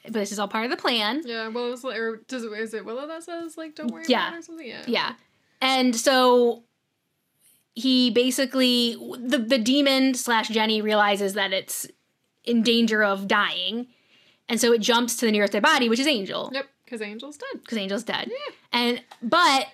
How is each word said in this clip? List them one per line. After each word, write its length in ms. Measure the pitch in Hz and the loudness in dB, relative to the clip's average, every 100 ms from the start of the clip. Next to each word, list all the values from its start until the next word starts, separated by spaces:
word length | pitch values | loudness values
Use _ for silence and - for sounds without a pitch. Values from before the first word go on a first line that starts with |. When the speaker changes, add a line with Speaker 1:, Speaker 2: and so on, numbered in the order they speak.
Speaker 1:
But 80 | - | -8
this 180 | 220 202 | -4 -4
is 60 | 208 | -4
all 100 | 202 | -4
part 160 | 220 | -4
of 60 | 240 | -4
the 60 | 339 | -2
plan. 460 | 330 233 208 277 | -2 0 0 -2
Speaker 2:
Yeah, 240 | 247 226 220 | -4 -8 -6
well, 180 | 233 240 | -6 -6
it 20 | |
was, 140 | 247 | -8
or 320 | 254 214 226 220 - | -8 -6 -6 -8 -10
does 140 | 254 | -10
it, 80 | 226 | -8
is 220 | 208 220 | -8 -8
it 100 | 220 | -8
Willow 220 | 202 240 302 | -8 -10 -10
that 160 | 330 | -12
says, 340 | 330 339 330 320 | -12 -12 -10 -12
like, 180 | 320 - | -14 -8
"Don't 140 | 240 | -8
worry 140 | 320 330 | -6 -2
Speaker 1:
Yeah. 200 | 226 175 | 0 -2
Speaker 2:
about 60 | |
it" 40 | 339 | -8
or 40 | |
something? 240 | 330 330 247 | -14 -16 -14
Yeah. 160 | - - | -12 -4
Speaker 1:
Yeah. 260 | 208 147 233 _ _ _ _ | -2 -2 -8 _ _ _ _
And 340 | 262 262 254 226 | 0 2 2 2
so 640 | 285 262 254 247 240 233 _ _ _ _ _ _ _ _ _ _ _ | 2 4 6 6 4 0 _ _ _ _ _ _ _ _ _ _ _
he 360 | 233 262 254 247 | -4 2 4 4
basically, 840 | 233 254 254 262 262 254 240 240 226 - 254 | 4 2 0 -2 2 4 4 2 -2 -10 -8
the, 200 | 240 269 | -2 0
the 200 | 220 269 | 2 2
demon 560 | 220 277 277 262 262 | 4 4 4 4 2
slash 340 | 254 - 226 220 | 2 0 0 0
Jenny 320 | 220 220 214 | 0 0 0
realizes 540 | 214 214 208 202 196 | 2 2 4 2 -2
that 180 | 202 196 | -2 -2
it's 360 | 190 - - - _ _ _ _ _ | -4 -6 -10 -10 _ _ _ _ _
in 180 | - 233 | -2 2
danger 400 | 220 233 233 214 | 4 2 2 2
of 240 | 208 196 196 | 2 0 0
dying. 640 | 208 185 175 185 226 240 _ _ _ _ _ - | 0 0 -2 -6 -8 -10 _ _ _ _ _ -4
And 120 | 233 | 2
so 120 | 240 | 4
it 80 | 233 | 4
jumps 360 | 202 233 240 - | 4 2 0 0
to 100 | 226 | 0
the 60 | |
nearest 220 | 208 202 | 2 2
dead 80 | 208 | 2
body, 260 | 285 302 233 | 4 4 2
which 100 | 233 | 2
is 80 | 285 | 2
Angel. 440 | 240 180 - - | 0 -2 -8 -8
Speaker 2:
Yep, 160 | 269 269 _ _ | -8 -10 _ _
'cause 140 | 233 | -12
Angel's 360 | 208 214 277 294 | -10 -12 -16 -14
dead. 260 | 539 - - | -14 -14 -8
Speaker 1:
'Cause 120 | 220 | -6
Angel's 260 | 190 202 | -4 -6
dead. 260 | - 165 - | -4 -6 -6
Speaker 2:
Yeah. 240 | 523 571 - _ | -8 -10 -14 _
Speaker 1:
And, 300 | 240 240 240 - - | 0 0 -2 -8 -12
but 460 | 226 330 330 269 - | 0 4 6 4 0